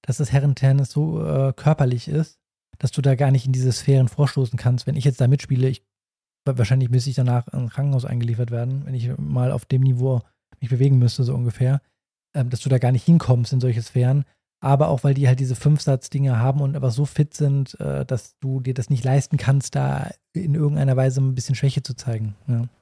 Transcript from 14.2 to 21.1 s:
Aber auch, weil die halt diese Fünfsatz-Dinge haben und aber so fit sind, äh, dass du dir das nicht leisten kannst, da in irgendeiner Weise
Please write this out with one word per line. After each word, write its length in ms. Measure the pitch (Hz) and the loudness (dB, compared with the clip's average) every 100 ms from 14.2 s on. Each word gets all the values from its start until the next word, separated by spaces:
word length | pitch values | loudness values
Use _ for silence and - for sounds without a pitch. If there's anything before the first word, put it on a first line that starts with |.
| 139 _ _ _ | -2 _ _ _
Aber 280 | 143 139 151 | 0 2 2
auch, 160 | 135 | 2
weil 100 | 143 | 0
die 140 | 135 135 | 2 2
halt 120 | 127 | 2
diese 160 | 131 123 | 0 0
Fünfsatz-Dinge 840 | 147 151 - 131 - 139 139 117 | 2 2 2 -2 -2 -2 0 2
haben 220 | 123 135 | 0 0
und 140 | 139 147 | -2 -2
aber 140 | 131 | -2
so 160 | 117 143 | -2 -2
fit 300 | - 147 - | 0 -2 0
sind, 440 | 147 139 131 - | 0 0 -2 -6
äh, 240 | 143 139 | -6 -4
dass 360 | 131 123 - _ | -4 -6 -6 _
du 200 | 135 131 | -6 -4
dir 140 | 127 | -4
das 160 | 127 123 | -6 -2
nicht 140 | 135 | -2
leisten 340 | 127 139 - 143 | 2 0 0 -2
kannst, 380 | 107 139 - 143 | 2 0 0 -4
da 340 | 135 139 143 - _ | -2 -4 -6 -12 _
in 220 | 165 180 147 | -8 -2 0
irgendeiner 420 | 147 151 135 127 | 0 0 0 2
Weise 240 | 131 | 2